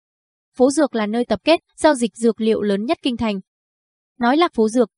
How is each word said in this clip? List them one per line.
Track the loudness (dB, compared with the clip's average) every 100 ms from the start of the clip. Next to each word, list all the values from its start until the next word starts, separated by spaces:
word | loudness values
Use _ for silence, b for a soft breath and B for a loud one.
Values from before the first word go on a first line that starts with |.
| _ _ _ _ _ 0
Phố | 0
Dược | 2 0
là | -2 -4
nơi | -4
tập | -2 -2
kết, | 0 0 _ 0
giao | 0
dịch | 2 -2 -2
dược | -2 0
liệu | -2 0
lớn | -2 -2
nhất | -4 -4
kinh | -4 -4
thành. | -4 -6 -12 _ _ _ _ _ _ -4
Nói | 0 2
là | 0
phố | 0 0
dược, | 0 -2